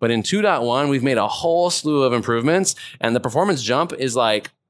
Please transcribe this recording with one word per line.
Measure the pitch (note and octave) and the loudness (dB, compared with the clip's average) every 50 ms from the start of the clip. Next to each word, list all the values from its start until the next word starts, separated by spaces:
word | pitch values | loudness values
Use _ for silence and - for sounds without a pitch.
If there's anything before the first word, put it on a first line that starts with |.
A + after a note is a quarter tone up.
But | A#2+ A2+ | -2 0
in | A#2 A2+ G#2 | 0 0 0
two | - F3+ G#3 G#3+ | 0 0 0 2
dot | G3+ E3+ C#3 A#2+ | 2 2 2 0
one, | A#2+ A#2+ C3+ D3 C#3+ | 0 0 0 2 2
we've | C#3 C3 A#2+ | 0 0 0
made | C#3 C3 | 0 2
a | A2 G2+ G#2+ | 2 0 0
whole | - - F3 E3+ E3 F3 F3 F3+ | -2 -2 -2 0 2 2 2 0
slew | E3+ - - D3+ D3+ C#3+ C3+ | 0 -2 -2 0 2 2 2
of | B2+ B2 | 2 2
improvements, | A#2 G#2+ B2 A#2 A#2 A#2 D3 E3+ F#3+ F#3+ - - - - - - - | 0 0 0 -2 0 2 2 2 2 2 0 -4 -6 -8 -18 -12 -4
and | - A#2 A#2 | -2 0 0
the | A#2+ | 0
performance | - B2+ A2+ D3+ F#3 G#3 F3 B2+ A2+ | -2 -2 0 0 0 0 0 -2 -2
jump | G#2+ B2 C#3+ F3 E3+ - | -2 0 0 -2 -2 -4
is, | - C3+ B2+ A2+ | -4 -4 -2 0
like, | B2 A#2+ A2 G#2+ G#2 - - _ _ _ _ | 0 2 2 2 0 -2 -6 _ _ _ _